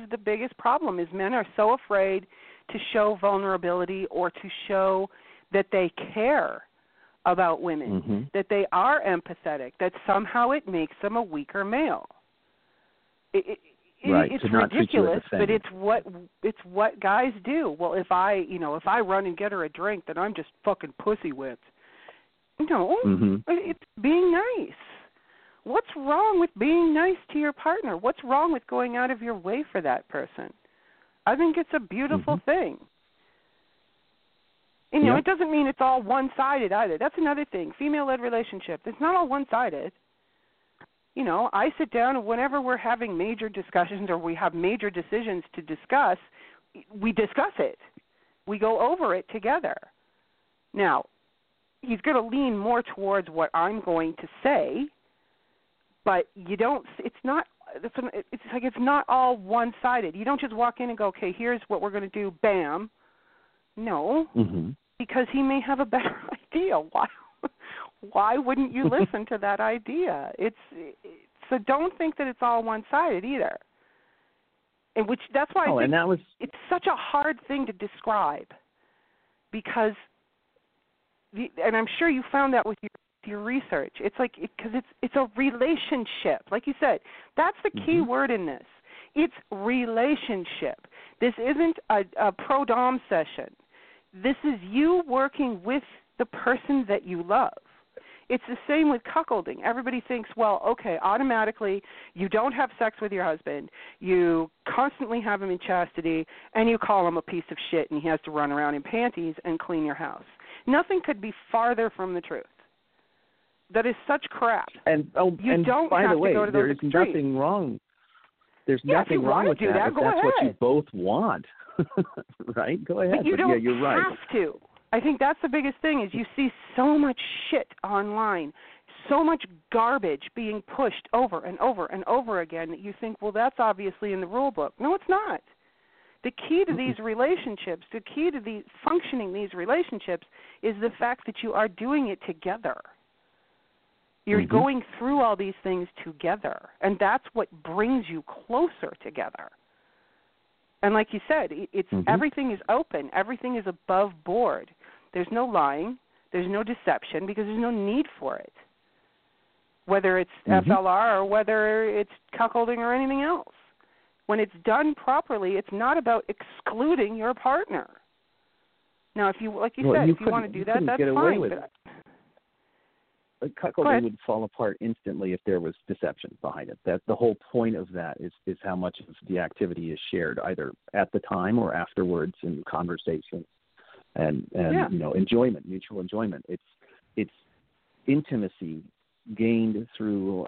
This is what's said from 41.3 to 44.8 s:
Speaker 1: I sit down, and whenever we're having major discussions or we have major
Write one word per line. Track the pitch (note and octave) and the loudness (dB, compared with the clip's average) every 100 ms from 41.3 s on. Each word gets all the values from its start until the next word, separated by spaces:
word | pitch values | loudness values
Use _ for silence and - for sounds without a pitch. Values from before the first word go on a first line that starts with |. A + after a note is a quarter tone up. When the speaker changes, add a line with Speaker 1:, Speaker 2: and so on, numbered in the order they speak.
| F3 A#3+ | 0 2
Speaker 1:
I | G3 C#4 - | 2 0 0
sit | D#4 | -2
down, | A#3 B3 C4 | 2 2 0
and | G#3 | -2
whenever | A3 C4+ C#4+ | -2 0 0
we're | B3+ A#3+ | -2 -2
having | A#3 A#3 A#3 E3+ | 0 -2 -2 -2
major | G3+ A3+ A3 | -2 -4 -6
discussions | G3 - F#3 F3 G3 G3 | -8 -2 0 0 -2 -4
or | E3+ | -2
we | E3+ E3 | -2 -2
have | F#3 | -2
major | E3 F3+ A3 | 0 0 0